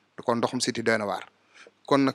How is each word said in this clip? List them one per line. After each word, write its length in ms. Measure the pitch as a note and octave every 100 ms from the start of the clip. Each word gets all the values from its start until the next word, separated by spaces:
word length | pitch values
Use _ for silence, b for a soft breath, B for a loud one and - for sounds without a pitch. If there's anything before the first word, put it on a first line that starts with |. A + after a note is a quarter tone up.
| _ - -
Kon 100 | A#2
ndoxum 240 | B2 B2+
siti 220 | - A#2+
doy 140 | A2+ A2
na 80 | G#2
waar. 200 | F2 - _ b b b _ -
Kon 100 | C#3
nag 80 | C3+